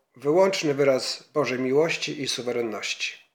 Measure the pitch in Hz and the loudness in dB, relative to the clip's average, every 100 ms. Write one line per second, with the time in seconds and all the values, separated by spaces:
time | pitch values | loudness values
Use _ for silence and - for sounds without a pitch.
0 | _ 120 139 170 190 190 160 139 139 127 | _ -6 2 4 4 2 0 2 4 2
1 | - - - 151 123 127 131 139 160 - | 0 -8 -6 -2 0 0 2 2 2 0
2 | - 151 127 - 120 120 117 101 - - | -6 -6 -6 -6 -4 -2 -4 -4 -6 -6
3 | - - _ | -6 -8 _